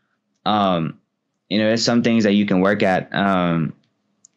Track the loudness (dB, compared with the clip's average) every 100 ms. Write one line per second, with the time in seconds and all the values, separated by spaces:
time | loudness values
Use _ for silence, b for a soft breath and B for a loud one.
0 | _ _ _ _ -4 0 0 0 -4 -8
1 | _ _ _ _ _ -2 0 0 0 0
2 | 2 2 2 2 2 2 0 0 0 0
3 | -2 -4 -2 0 0 -2 -4 -8 _ _
4 | _ _ _